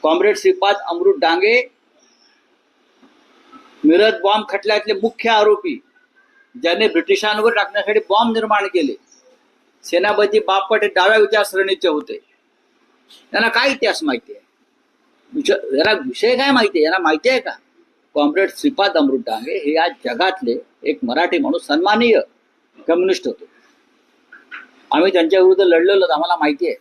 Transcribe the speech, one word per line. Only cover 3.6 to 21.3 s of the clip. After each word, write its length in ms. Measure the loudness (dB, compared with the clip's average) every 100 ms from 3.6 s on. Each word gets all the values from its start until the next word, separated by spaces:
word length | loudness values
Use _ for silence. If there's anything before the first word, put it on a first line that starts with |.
| -20 _
मिरज 300 | 2 4 4 2
बॉम्ब 240 | -2 -2 -4
खटल्यातले 440 | -6 -2 -4 -2
मुख्य 360 | -4 -4 -4 0
आरोपी, 520 | 2 2 2 -2 -10 _ _ _ _ _ _ _ -6
ज्याने 260 | -4 0 0
ब्रिटिशांवर 680 | 0 0 -2 0 0 0
टाकण्यासाठी 460 | 0 -2 -4 -2 -2 0
बॉम्ब 240 | 0 0
निर्माण 320 | -2 0 -2 0
केले, 300 | -2 -2 -6 _ _ _ _ _ _ _ _
सेनापती 560 | -4 -2 0 0 2 0
बापट 440 | 0 -2 0 -2
हे 60 | 0
डाव्या 280 | 0 2 4
विचारसरणीचे 720 | 2 2 -2 -2 -2 -2 -2
होते. 280 | -2 -6 -16 _ _ _ _ _ _ _ _ _ -20 _
त्यांना 180 | -2 0
काय 220 | 0 0
इतिहास 320 | 0 -2 -2
माहिती 300 | -4 -4 _
आहे? 80 | -20 _ _ _ _ _ _ _ _ _
विच-, 440 | -6 -2 -2 -2 -2
यांना 140 | 0
विषय 460 | 0 -4 -4 -2 0
काय 140 | 2
माहिती 260 | 2 0 0
आहे? 60 |
यांना 160 | 0 0
माहिती 300 | 0 0 0
आहे 100 | -2
का? 120 | -4 -14 _ _ _ _ _
कॉम्रेड 360 | -2 0 0 -2 -2
श्रीपाद 400 | -4 0 0 2
अमृत 220 | 0 0 -4
डांगे 320 | -8 -6 -6
हे 160 | -2
या 140 | 0 -2
जगातले 680 | -4 -8 -2 -2 -2 -4 -6 -8 _
एक 160 | -6 -4
मराठी 340 | -4 -2 0